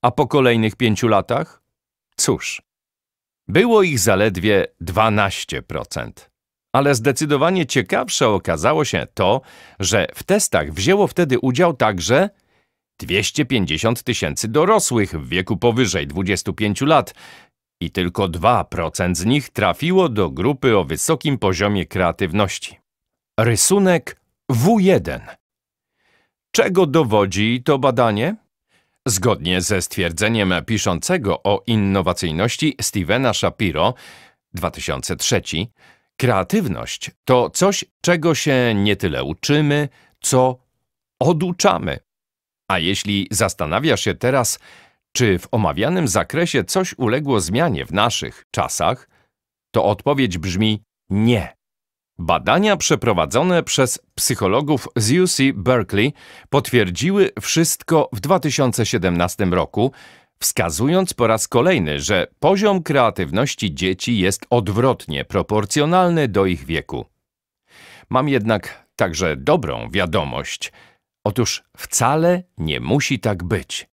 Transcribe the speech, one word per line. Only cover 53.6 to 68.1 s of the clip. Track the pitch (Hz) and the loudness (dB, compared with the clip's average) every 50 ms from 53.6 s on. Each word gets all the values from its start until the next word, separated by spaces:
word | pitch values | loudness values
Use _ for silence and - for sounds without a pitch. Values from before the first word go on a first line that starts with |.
przez | - - - - 131 120 - - _ _ _ | -2 -2 0 0 0 0 -2 -8 _ _ _
psychologów | - - - 135 - 110 92 98 127 151 139 151 123 - - _ | -6 -4 -4 -2 0 0 2 2 0 2 0 -2 -2 -2 -6 _
z | 120 107 104 | -2 0 2
U | 135 180 185 | 2 2 2
C | 175 - - 135 135 135 | 0 2 2 2 0 0
Berkeley | - 98 123 127 120 98 - - 98 110 143 147 - - - - - - _ | 0 0 2 2 2 0 0 0 0 0 0 -2 -6 -20 -20 -20 -20 -12 _
potwierdziły | - 143 - - - 123 104 90 87 - 131 170 196 202 185 - - - | -2 -2 0 2 2 2 2 2 -2 -2 -2 0 2 2 2 2 0 -6
wszystko | - - - 160 165 156 - - - - 170 156 139 - | -6 -2 0 0 0 0 -2 -6 -2 0 2 2 2 0
w | - 101 | -4 -8
dwa | 90 139 190 175 | 0 0 0 2
tysiące | 135 151 127 - 139 123 110 - 113 | 0 -2 0 0 0 0 2 0 -2
siedemnastym | - - 110 85 92 87 85 87 87 - - 104 90 87 | 0 0 0 0 0 2 2 0 0 0 -2 0 0 2
roku, | 90 78 - - 101 113 139 - - - - - _ _ _ _ _ | 0 0 -2 -2 -2 -2 -2 -2 -8 -20 -20 -20 _ _ _ _ _
wskazując | - - - - 87 85 78 73 113 143 170 185 190 170 - | -6 -4 -2 -2 -2 -2 -2 -2 -2 0 2 0 0 -2 -2
po | - 120 | 0 2
raz | 110 110 110 - - | 2 2 0 -2 0
kolejny, | - 120 127 180 190 131 87 73 73 71 | 0 2 2 4 2 2 0 -2 -2 -4
że | 71 82 104 92 - - _ _ | -2 0 0 0 0 -2 _ _
poziom | - 151 190 196 214 214 196 185 | 2 2 2 4 2 2 2 0
kreatywności | 156 - 151 139 123 110 - - 92 69 73 101 131 139 - - - 98 73 | -2 0 2 2 2 2 2 -2 -4 -2 0 -2 -2 -2 -2 -4 -4 -6 -4
dzieci | - 90 92 95 - - - 120 104 | -2 -2 -2 -2 -2 -2 -2 0 2
jest | 90 92 101 - - _ | 2 0 0 -2 -4 _
odwrotnie | 123 120 101 95 98 110 120 135 117 - - - 76 69 65 | 0 0 0 0 -2 0 2 2 0 -2 -6 -8 -8 -8 -8
proporcjonalny | _ - 101 82 - 104 107 104 - - 147 147 156 175 185 185 175 170 160 147 120 | _ -2 -4 -2 0 -2 -2 -2 -2 -2 0 0 2 2 2 2 2 2 0 0 0
do | 92 98 98 | 2 2 2
ich | 95 87 76 67 | 2 0 -4 -4
wieku. | 65 80 76 - - - 64 58 _ _ _ _ _ _ _ _ _ _ _ _ _ _ - - - - - - _ | -6 -6 -6 -4 -6 -10 -12 -12 _ _ _ _ _ _ _ _ _ _ _ _ _ _ -20 -20 -20 -20 -20 -12 _